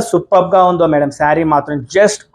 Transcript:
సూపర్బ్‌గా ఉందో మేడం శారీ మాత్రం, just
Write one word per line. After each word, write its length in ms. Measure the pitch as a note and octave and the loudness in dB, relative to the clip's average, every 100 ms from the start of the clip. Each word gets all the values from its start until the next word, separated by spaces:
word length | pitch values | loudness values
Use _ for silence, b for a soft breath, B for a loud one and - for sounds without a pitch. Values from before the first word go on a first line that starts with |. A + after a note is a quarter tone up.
| - | 2
సూపర్బ్‌గా 500 | - - F#3+ F3+ F#3+ F3+ | -2 0 0 2 2 2
ఉందో 160 | F3 E3 | 2 0
మేడం 180 | D3 C#3+ - | 0 -2 -2
శారీ 240 | D3+ D#3 D#3+ D3 | 0 0 0 -2
మాత్రం, 200 | D3+ C#3+ A#2+ F#3+ | -2 -8 -2 0
just 260 | G#3 - _ | 0 0 _